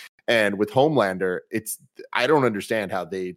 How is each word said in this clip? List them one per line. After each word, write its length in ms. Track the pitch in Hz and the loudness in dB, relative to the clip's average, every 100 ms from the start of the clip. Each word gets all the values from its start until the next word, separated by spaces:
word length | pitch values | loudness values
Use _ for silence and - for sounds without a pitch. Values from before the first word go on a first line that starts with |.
| - _ - | -20 _ 0
And 280 | 117 104 98 | 2 2 0
with 120 | 104 | 0
Homelander, 680 | 131 151 143 101 92 95 90 - | 2 4 4 2 0 -2 -4 -6
it's, 260 | 127 - - _ _ - | -8 -8 -14 _ _ -6
I 120 | - 123 | -2 2
don't 180 | 151 127 | 4 2
understand 460 | 101 - 113 95 | -2 -4 -2 -2
how 100 | 95 | -4
they 320 | 85 95 92 | -6 -6 -8